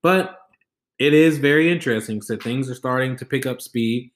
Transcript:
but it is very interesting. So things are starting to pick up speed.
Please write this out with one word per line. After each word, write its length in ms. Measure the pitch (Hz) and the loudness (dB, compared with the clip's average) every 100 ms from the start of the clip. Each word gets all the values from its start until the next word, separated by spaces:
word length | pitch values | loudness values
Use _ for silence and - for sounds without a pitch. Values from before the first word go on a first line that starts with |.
but 360 | 170 185 - - _ _ _ _ _ _ | 2 2 0 -10 _ _ _ _ _ _
it 160 | 139 | 4
is 240 | 151 160 147 | 6 6 4
very 300 | 143 147 165 | 2 4 2
interesting. 520 | 170 135 110 107 107 | 0 -2 -4 -4 -8
So 160 | - 110 | -6 -8
things 320 | 120 127 131 | -4 -6 -6
are 40 | |
starting 440 | 123 131 127 131 127 | -8 -4 -2 -2 -6
to 80 | - | -6
pick 200 | 135 131 | -4 -4
up 160 | 123 | -8
speed. 520 | - 120 113 120 127 | -8 -4 -2 -2 -8